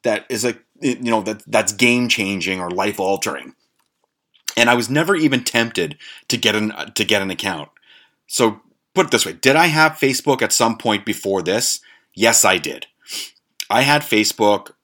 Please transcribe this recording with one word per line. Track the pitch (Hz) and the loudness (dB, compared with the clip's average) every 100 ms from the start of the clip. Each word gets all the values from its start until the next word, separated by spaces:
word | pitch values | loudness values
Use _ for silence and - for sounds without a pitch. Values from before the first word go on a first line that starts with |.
that | 120 104 - | -2 -4 -4
is, | 120 | -4
like, | 120 113 _ _ | -4 -4 _ _
you | 135 123 | -4 -2
know, | 120 113 | 0 0
that, | 104 104 - | -2 -8 -2
that's | 110 104 | 0 0
game-changing | 104 123 123 120 - 98 98 85 92 | 2 2 2 0 -2 -2 -4 -4 -4
or | 87 | -4
life-altering. | 90 101 101 95 98 107 71 65 _ _ _ _ _ _ _ _ _ - - | -2 -4 -2 -2 -2 -4 -8 -14 _ _ _ _ _ _ _ _ _ -6 2
And | 120 | 4
I | |
was | 120 110 | 2 0
never | 143 170 185 | 0 0 2
even | 151 139 | 2 0
tempted | 123 120 117 104 82 - - - - | 0 -2 -2 -2 -6 -8 -20 -20 -6
to | 120 | -2
get | 110 104 | 0 0
an, | 107 104 76 - | -4 -8 -10 -6
to | 107 | 0
get | 104 | 0
an | 98 | -2
account. | 92 98 87 71 _ _ - _ _ _ | -6 -6 -6 -12 _ _ -20 _ _ _
So, | - 117 107 _ _ _ | 0 0 0 _ _ _
put | - 180 | -2 0
it | |
this | 110 92 | 0 -2
way. | |
Did | - 131 147 | 0 2 4
I | 170 | 2
have | 156 156 | 4 2
Facebook | 156 139 131 - 127 | 4 -2 0 -2 0
at | 110 | 0
some | - 117 110 | 2 0 0
point | 117 104 107 | -2 -2 -2
before | 101 101 98 | -6 -4 -2
this? | 87 107 - - _ _ _ | 0 -2 -2 -6 _ _ _
Yes, | - 113 117 202 | 0 2 4 4
I | 180 | 2
did. | - - - _ - - - _ _ _ - | -2 -12 -18 _ -16 -14 -14 _ _ _ -2
I | 113 | 0
had | 139 147 | 4 2
Facebook | 147 107 107 - 104 101 - _ | 4 2 2 2 2 2 -2 _